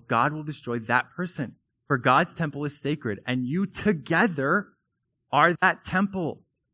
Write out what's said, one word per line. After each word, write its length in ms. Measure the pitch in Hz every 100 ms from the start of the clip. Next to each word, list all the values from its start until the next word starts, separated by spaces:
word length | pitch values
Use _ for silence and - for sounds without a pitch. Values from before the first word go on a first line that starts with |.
| -
God 240 | 117 139
will 100 | 156
destroy 360 | 151 143 123 120
that 320 | 110 123 -
person. 440 | - 175 - 110 - _ _ -
For 100 | 135
God's 360 | 127 135 175
temple 320 | - 160 139 147
is 160 | 143
sacred, 400 | 139 151 113 101 -
and 220 | 127 123
you 180 | 170 190
together 1080 | - 208 165 135 165 226 143 139 190 196 _ _ _ _ _ _
are 220 | 139 165 175
that 240 | 185 160 -
temple." 580 | 185 196 190 156 - _ _ _